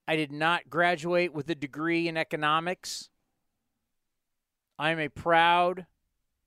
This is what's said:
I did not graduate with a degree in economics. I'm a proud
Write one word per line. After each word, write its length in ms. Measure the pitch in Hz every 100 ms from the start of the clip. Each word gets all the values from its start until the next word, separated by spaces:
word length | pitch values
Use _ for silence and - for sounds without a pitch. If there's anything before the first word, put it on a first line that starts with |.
| -
I 60 | 156
did 140 | 147
not 400 | 147 160 170 -
graduate 600 | 151 175 175 170 175 175
with 160 | 151 139
a 40 | 156
degree 500 | 139 135 160 165 170
in 80 | 160
economics. 920 | 160 156 151 156 170 185 - - - _ _ _ _ _ _ _ _ _ _ _ _ _ _ _ _ -
I'm 200 | 151 165
a 100 | 147
proud 800 | - 175 165 170 175 180 185 175 _ _ _ _ _